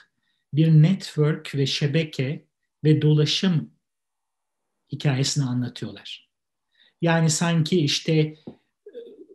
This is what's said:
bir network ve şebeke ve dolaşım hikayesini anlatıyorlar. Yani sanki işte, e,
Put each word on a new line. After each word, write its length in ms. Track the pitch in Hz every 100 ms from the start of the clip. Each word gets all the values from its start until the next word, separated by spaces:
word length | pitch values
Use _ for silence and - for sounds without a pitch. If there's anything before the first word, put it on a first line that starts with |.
| _ _ _ _ _
bir 280 | 139 160 156
network 720 | 160 190 - - 147 156 -
ve 120 | 139 135
şebeke 800 | - 147 156 156 - 131 170 _ _ _ _
ve 180 | 147 156
dolaşım 680 | 151 151 147 - 190 156 - _ _ _ _ _ _ _ _ _ _ _ _
hikayesini 520 | 131 151 127 135 147
anlatıyorlar. 840 | 131 123 123 - 104 98 - - _ _ _ _ _ _ _ _
Yani 300 | 165 165 160
sanki 500 | 156 170 170 151 185
işte, 320 | 139 - -
e, 240 | 160 156 - - - _ _ - - - - -